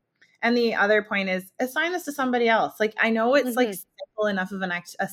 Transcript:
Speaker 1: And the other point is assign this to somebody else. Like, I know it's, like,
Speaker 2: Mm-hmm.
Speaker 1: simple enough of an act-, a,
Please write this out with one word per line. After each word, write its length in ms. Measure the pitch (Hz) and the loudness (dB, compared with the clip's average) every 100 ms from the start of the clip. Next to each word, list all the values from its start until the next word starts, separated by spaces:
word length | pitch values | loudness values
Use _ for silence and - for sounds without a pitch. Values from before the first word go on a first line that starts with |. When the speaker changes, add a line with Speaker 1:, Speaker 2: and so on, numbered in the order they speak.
| _ _ _ _ | _ _ _ _
Speaker 1:
And 120 | 226 240 | 0 2
the 200 | 233 - | 2 2
other 260 | 202 214 | 4 2
point 260 | 208 202 190 | 2 -2 -2
is 220 | 185 185 - | -4 -6 -6
assign 340 | 254 311 339 | -4 -2 -2
this 120 | 359 294 | -4 -6
to 60 | |
somebody 360 | 285 262 247 226 | -4 0 2 4
else. 320 | 220 147 - | 2 0 0
Like, 140 | 214 - | -2 0
I 100 | 226 | 0
know 240 | 226 233 285 | 2 2 2
it's, 200 | 247 233 | 2 0
like, 140 | 240 | 0
Speaker 2:
Mm-hmm. 120 | 185 - - - | -2 -14 -18 -10
Speaker 1:
simple 180 | - 214 | -4 -2
enough 240 | 196 185 | -2 -4
of 100 | 196 | -6
an 100 | 185 | -6
act-, 240 | 175 - - | -6 -8 -6
a, 80 | 190 | -6